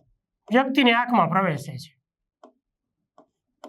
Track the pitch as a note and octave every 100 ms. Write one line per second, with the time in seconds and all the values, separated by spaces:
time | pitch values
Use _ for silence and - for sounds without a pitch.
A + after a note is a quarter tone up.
0 | _ _ _ _ - A3+ C4 C#4 B3 A#3
1 | A#3+ A#3 E3 F#3 F#3+ C#3+ - B2+ - _
2 | _ _ _ _ - _ _ _ _ _
3 | _ _ _ _ _ _